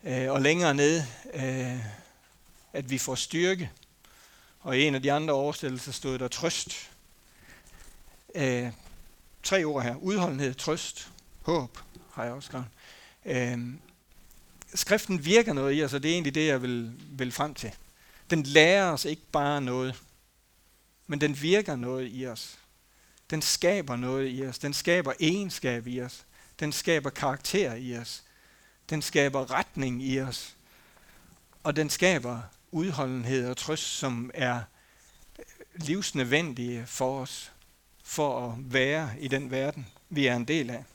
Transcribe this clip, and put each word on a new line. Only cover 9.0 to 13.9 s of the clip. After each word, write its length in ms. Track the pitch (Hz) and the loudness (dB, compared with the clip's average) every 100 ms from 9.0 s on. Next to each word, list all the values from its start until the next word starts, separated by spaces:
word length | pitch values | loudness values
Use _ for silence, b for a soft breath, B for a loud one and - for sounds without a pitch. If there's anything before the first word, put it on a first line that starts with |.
| - - - - | -20 -20 -20 -10
tre 220 | - 190 | 0 2
ord 180 | 156 143 | 2 0
her. 120 | 120 | -2
Udholdenhed, 600 | 127 185 202 175 135 139 | -2 0 2 2 2 -2
trøst, 560 | 131 - 165 - - - - - - | -2 -2 -2 -4 -10 -16 -20 -20 -10
håb, 360 | - 170 123 - - - - | 0 0 0 -8 -20 -20 -18
har 120 | - | -8
jeg 80 | 117 | -6
også 140 | 127 135 | -6 -10
skrevet. 200 | 131 123 - B B B B | -10 -10 -14 B B B B
Øhm, 560 | - 131 123 120 120 135 - | -2 0 0 -2 -8 -12 -18